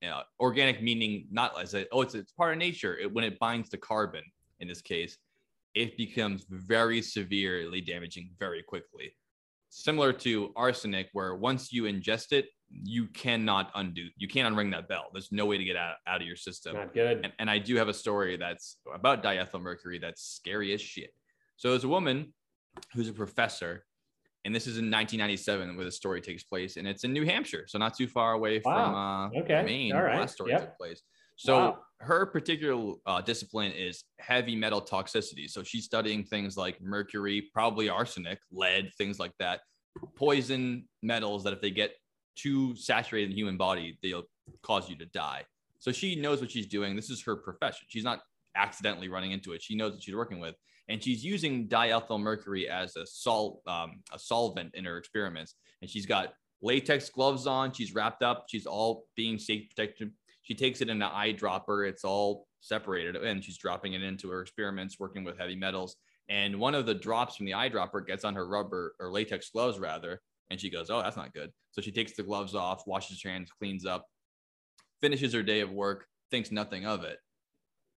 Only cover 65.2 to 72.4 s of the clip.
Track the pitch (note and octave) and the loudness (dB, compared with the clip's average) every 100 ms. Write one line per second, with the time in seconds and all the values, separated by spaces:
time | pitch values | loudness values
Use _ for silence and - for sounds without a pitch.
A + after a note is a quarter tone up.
65.2 | F2+ E2+ F2+ F#2 F#2+ F#2+ F#2 - _ _ | -8 -6 -6 -4 -4 -2 -4 -10 _ _
66.2 | - G2+ G2+ G2 B2+ C#3+ A2+ G2 F#2+ A2+ | -4 0 2 2 2 2 2 0 0 0
67.2 | B2 - G2 G2 B2+ A2+ F#2 G2+ E2 G2 | 0 -2 -4 0 0 0 0 -2 -4 -2
68.2 | G#2+ G2+ F2+ G#2 G2+ F#2 E2+ - F2+ G2+ | -2 -2 0 -2 0 -4 -6 -6 -4 -2
69.2 | A2 G2 - A2 B2 G2 E2+ E2 E2+ F#2 | 0 -4 -4 0 0 0 -4 -4 -6 -10
70.2 | _ _ - F#2+ G2 E2+ E2 A2+ F#2+ G2 | _ _ -12 -8 -6 -6 -2 -2 -2 -4
71.2 | C2+ D2+ D2+ - _ - G2+ G#2 A2 - | -10 -10 -14 -14 _ -8 -4 -2 -2 -4
72.2 | F#2+ G2+ | -2 -2